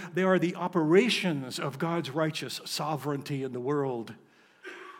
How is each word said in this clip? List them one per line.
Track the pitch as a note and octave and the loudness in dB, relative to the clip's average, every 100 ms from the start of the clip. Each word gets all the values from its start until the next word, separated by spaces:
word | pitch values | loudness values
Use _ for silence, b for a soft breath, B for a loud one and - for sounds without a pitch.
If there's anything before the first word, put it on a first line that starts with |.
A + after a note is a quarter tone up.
| E3+ | -6
they | D#3+ | 0
are | F#3+ F#3 | 4 4
the | E3 F3+ | 4 0
operations | F3 F3+ D#3 F3+ A#3+ - F#3 D3 C3 - | 0 2 6 8 6 2 0 -2 -4 -6
of | D#3 - | -6 -2
God's | E3 E3+ C3 | -2 -2 -2
righteous | C#3 D#3 D#3 C3 - | 0 0 0 -8 -10
sovereignty | - - D3+ D3+ C3+ C#3+ C#3 C#3+ | -8 -6 -4 -2 -2 -4 -4 -4
in | C#3 | -4
the | B2 | -4
world. | B2+ D3 C3+ A#2+ G#2 A2 - B B B B B B B | -2 0 0 -2 -6 -12 -20 B B B B B B B